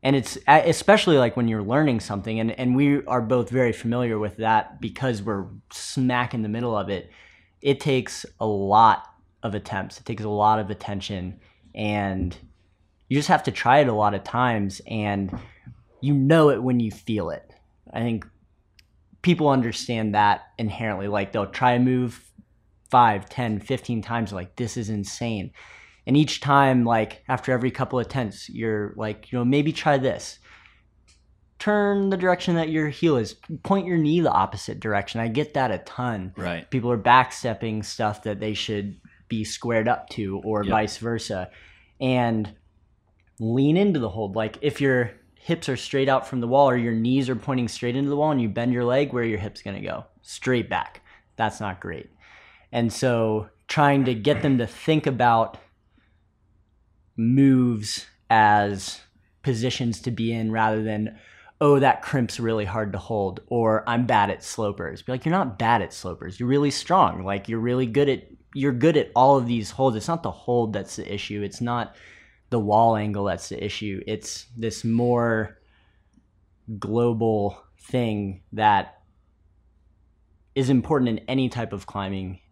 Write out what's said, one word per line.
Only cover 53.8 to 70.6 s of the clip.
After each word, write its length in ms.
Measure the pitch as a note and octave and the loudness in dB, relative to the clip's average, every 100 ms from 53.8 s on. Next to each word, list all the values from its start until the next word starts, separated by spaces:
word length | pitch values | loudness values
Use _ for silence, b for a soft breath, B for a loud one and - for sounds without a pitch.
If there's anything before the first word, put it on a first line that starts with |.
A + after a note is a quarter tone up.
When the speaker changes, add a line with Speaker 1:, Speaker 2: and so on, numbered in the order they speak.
| C#3+ C#3 C3 | 4 4 2
Speaker 1:
to 80 | |
get 280 | A#2 G#2+ D3 | 0 0 2
them 160 | D3 C3 | 2 2
to 80 | A2+ | 0
think 400 | - - D#3 D3+ | -6 0 2 2
about 500 | B2+ B2 A2+ A2+ - _ _ _ _ _ _ _ _ _ _ _ _ _ _ _ - | 2 4 4 2 -4 _ _ _ _ _ _ _ _ _ _ _ _ _ _ _ -4
moves 880 | A2+ C3 C#3 C3 B2 A2+ G#2 - - _ _ | 0 4 6 6 4 0 -6 -10 -12 _ _
as 720 | A2+ G#2+ G#2 G2+ G2 - - _ _ _ _ | 6 6 6 4 -2 -8 -14 _ _ _ _
positions 580 | - A#2 B2 - A#2+ A2+ | -4 -2 -2 -2 -4 -4
to 100 | - | -6
be 200 | A2 A2+ | -4 -4
in 200 | A2+ A2 | -2 -2
rather 320 | A2 A2 A2 | 0 2 0
than, 340 | A2 G#2+ G#2+ B B B B B | -2 -2 -4 B B B B B
"Oh, 180 | D3 C#3+ | 4 6
that 220 | C3 - | 6 2
crimp's 380 | - C#3 A#2 - | 0 -2 -2 -4
really 260 | A#2 A2 G2+ | -4 -2 -4
hard 260 | G#2 G#2+ | -4 -4
to 60 | F#2+ | -6
hold," 420 | - A2 G2 F#2 - | -6 -4 -2 -6 -6
or, 400 | A#2+ A2+ A2 - | 0 2 2 0
"I'm 180 | A#2+ B2 | -2 2
bad 240 | A2+ G2+ | 2 2
at 140 | F2+ | -2
slopers." 580 | - - G#2 G2 E2 C#2 | -8 -6 -4 -4 -8 -10
Be 100 | - | -8
like, 140 | B2+ D#3+ | -6 -2
"You're 60 | |
not 280 | F3+ D3+ G2 | -2 -2 -2
bad 220 | A2+ A#2 | 2 2
at 120 | G2+ | 0
slopers. 460 | - F#2 E2 E2+ G2 | -8 -12 -10 -12 -6
You're 100 | B2 | 0
really 220 | C#3 C#3+ | 2 2
strong. 520 | C3+ - F#3 B2 E2 | -2 0 2 4 0
Like, 240 | F2+ G2+ F#2+ | -6 -6 -4
you're 120 | A2+ | -4
really 260 | A#2 B2+ B2+ | -2 -2 0
good 240 | A2 C#3+ | 2 2
at, 140 | C3 - - _ | 0 -6 -20 _
you're 200 | C#3+ C#3 | -4 -2
good 240 | B2 D3+ D#3 | 2 2 2
at 140 | - - | 0 4
all 220 | C3 C#3 | 6 4
of 100 | A#2+ | 2
these 240 | A#2+ G#2 | -4 -4
holds." 240 | - C3+ A2 | 0 0 0
It's 120 | G2+ | -4
not 160 | E3 | -4
the 80 | G#2+ | -4
hold 420 | F#2 - A#2+ | -8 -2 0